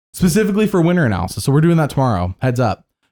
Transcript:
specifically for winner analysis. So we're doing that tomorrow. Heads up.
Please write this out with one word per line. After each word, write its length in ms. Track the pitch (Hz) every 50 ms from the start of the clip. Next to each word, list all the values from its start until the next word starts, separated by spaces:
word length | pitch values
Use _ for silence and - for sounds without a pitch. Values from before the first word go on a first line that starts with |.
| _ _ -
specifically 540 | - 180 185 151 214 220 196 196 208 214
for 140 | 208 202 180 165
winner 240 | 170 180 180 156
analysis. 380 | 117 101 - 87 92 - 113 -
So 80 | - 135
we're 80 | 151
doing 160 | 156 170 170
that 140 | 160 151 143
tomorrow. 440 | - 143 135 127 110 90 90 90 92 -
Heads 180 | - 131 120 123
up. 240 | 127 104 95 - _ _ _ _ _ _